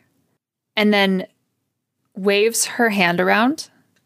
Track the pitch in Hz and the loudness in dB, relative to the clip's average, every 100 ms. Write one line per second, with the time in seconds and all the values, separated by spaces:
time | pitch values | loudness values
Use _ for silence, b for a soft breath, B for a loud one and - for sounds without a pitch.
0 | _ _ _ _ _ _ _ - 208 208 | _ _ _ _ _ _ _ -2 2 2
1 | 196 185 - _ _ _ _ _ _ _ | 2 -2 -6 _ _ _ _ _ _ _
2 | _ - 190 202 220 226 - - 233 202 | _ -6 -2 0 0 -2 -6 -2 -2 2
3 | 175 175 185 202 240 311 - _ _ _ | 0 0 0 2 2 -2 -10 _ _ _